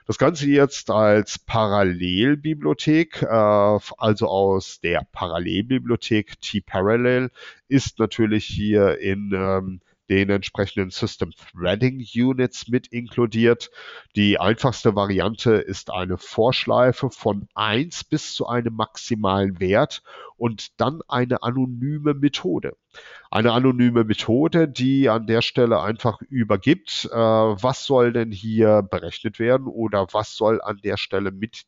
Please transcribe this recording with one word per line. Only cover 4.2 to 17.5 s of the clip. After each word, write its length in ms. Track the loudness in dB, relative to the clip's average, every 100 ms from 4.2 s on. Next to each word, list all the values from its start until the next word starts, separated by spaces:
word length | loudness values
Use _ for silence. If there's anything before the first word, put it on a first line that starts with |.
| 0
aus 520 | 0 0 0 -4 -6
der 260 | -2 -2 -4
Parallelbibliothek 1300 | -8 -6 -4 -4 -4 -2 -2 -2 -4 0 -2 -2 -12
T-Parallel, 920 | -8 -8 -4 -2 0 2 2 0 -2 -8 -20 -16 0
ist 320 | 0 0 -2
natürlich 460 | -2 0 0 0 -2
hier 540 | -4 2 4 4 2
in, 340 | -2 -4 -4
ähm, 480 | -2 0 -2 -4 -12 _ _ -2
den 220 | 0 2
entsprechenden 640 | 0 -2 -4 -4 -4 -6
System 400 | -4 -6 -6 -8
Threading 760 | -10 -20 -6 -2 0 0 -2 -8
Units 540 | 0 0 0 -2 -4 -4
mit 180 | -4 -4
inkludiert. 800 | -10 -6 -2 0 4 4 2 -2 -18 -20 -20 -6 2
Die 240 | 2 4
einfachste 560 | 2 2 0 0 0 0
Variante 580 | 0 0 -2 0 2
ist 360 | 2 0 -10 -8
eine 300 | -8 -6 -6
Vorschleife 920 | -6 0 0 0 0 4 4 2 -4
von 380 | -4 -4 -4 -6